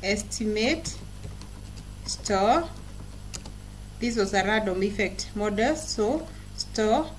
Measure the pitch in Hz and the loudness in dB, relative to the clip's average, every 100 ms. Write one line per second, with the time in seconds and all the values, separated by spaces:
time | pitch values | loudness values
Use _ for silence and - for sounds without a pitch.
0 | 294 294 - - 214 214 226 320 - - | 2 0 0 -2 0 4 4 2 0 -10
1 | - - - - - - - - - - | -12 -12 -12 -10 -12 -12 -12 -12 -12 -10
2 | - - - 196 202 285 339 - - - | -8 -6 0 4 6 6 4 -6 -12 -12
3 | - - - - - - - - - - | -12 -12 -10 -10 -10 -12 -14 -14 -14 -4
4 | 240 226 196 202 190 214 208 185 202 196 | -2 2 4 4 4 4 2 2 2 2
5 | 196 - - 208 208 202 233 302 - - | 0 -2 -6 -2 0 4 4 2 -2 0
6 | 214 302 320 - - - - - 214 233 | 2 2 -2 -12 -12 -10 -6 2 4 4
7 | 311 | 2